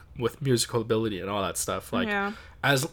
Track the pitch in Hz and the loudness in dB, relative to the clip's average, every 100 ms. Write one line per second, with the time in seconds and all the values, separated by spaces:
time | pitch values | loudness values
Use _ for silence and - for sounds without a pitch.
0 | - - 117 - 139 120 - 123 113 110 | -12 -2 -2 0 2 4 4 -2 2 0
1 | 110 92 90 104 92 - - 92 - - | 0 -2 -2 -2 -2 -2 -2 -2 -2 -2
2 | 220 202 202 208 - - 135 139 156 | 0 0 -2 -6 -14 -2 2 2 2